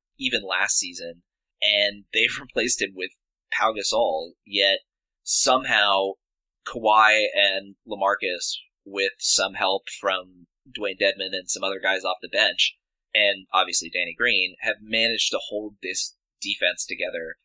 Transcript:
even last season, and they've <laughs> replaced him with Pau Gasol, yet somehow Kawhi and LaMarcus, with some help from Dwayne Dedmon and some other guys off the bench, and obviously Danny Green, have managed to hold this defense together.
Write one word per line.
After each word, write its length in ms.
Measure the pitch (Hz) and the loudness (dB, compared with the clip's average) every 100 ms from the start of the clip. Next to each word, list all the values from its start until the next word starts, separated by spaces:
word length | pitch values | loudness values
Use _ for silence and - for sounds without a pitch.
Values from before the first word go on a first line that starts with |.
| _ - | _ -8
even 240 | 131 117 98 | -4 -4 -4
last 300 | 90 101 - | -2 0 -2
season, 460 | 92 90 85 85 _ _ _ - | -4 -10 -14 -16 _ _ _ -4
and 420 | 104 104 104 104 - | 0 2 2 -2 -6
they've 260 | 110 120 - | 0 0 -2
<laughs> 20 | |
replaced 400 | 135 - 117 - | -6 -2 -2 -2
him 100 | 98 | -4
with 160 | 95 92 _ _ _ - | -6 -12 _ _ _ -8
Pau 200 | - 110 | 0 0
Gasol, 600 | 107 98 110 107 80 85 _ - | 0 -2 0 0 0 -6 _ -4
yet 340 | 98 98 98 _ _ _ _ | 2 4 2 _ _ _ _
somehow 880 | - - 135 131 135 110 101 98 98 - _ _ _ _ - | -2 0 4 2 2 2 4 4 2 -2 _ _ _ _ -10
Kawhi 600 | 120 110 107 110 107 104 | 0 4 6 8 6 2
and 400 | 95 101 98 101 98 117 | 2 2 0 -8 -18 -10
LaMarcus, 680 | 101 98 101 95 87 - - - _ | -2 0 0 -2 -6 -8 -10 -14 _
with 280 | 98 98 95 - | -10 -2 -2 -2
some 360 | - - 95 | 0 2 0
help 280 | 95 98 98 - - | -2 -2 -2 -4 -4
from 460 | 98 92 92 90 87 _ - | -2 -2 -6 -20 -20 _ -18
Dwayne 320 | 107 101 95 | -8 -6 0
Dedmon 320 | 98 98 95 | 0 0 -6
and 160 | 95 92 | -8 -6
some 140 | 98 | -4
other 160 | 95 95 | -4 -2
guys 220 | 95 95 | -2 -2
off 140 | 92 90 | -2 -6
the 60 | 87 | -4
bench, 480 | 101 101 90 - - _ _ _ | 0 0 2 -2 -2 _ _ _
and 320 | 107 101 98 92 | 2 2 0 0
obviously 380 | 95 90 85 85 | 0 2 -2 -4
Danny 240 | 90 87 82 | -6 -6 -2
Green, 380 | 120 101 92 90 | 0 0 -2 -4
have 160 | 110 107 | -6 -6
managed 500 | 107 113 117 110 - | -2 0 0 0 -2
to 100 | 98 - | -4 -4
hold 280 | 104 107 104 | -6 -8 -10
this 340 | 92 92 - _ _ - | -8 -6 -8 _ _ -12
defense 440 | 98 - 87 87 - | -8 -2 -2 -2 -8
together. 500 | 90 87 85 82 - | -6 -6 -6 -10 -14